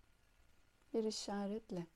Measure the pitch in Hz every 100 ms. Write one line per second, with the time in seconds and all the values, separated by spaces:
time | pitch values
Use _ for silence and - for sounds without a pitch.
0 | - - - - - - - - - 226
1 | 214 208 - 202 202 214 - 180 165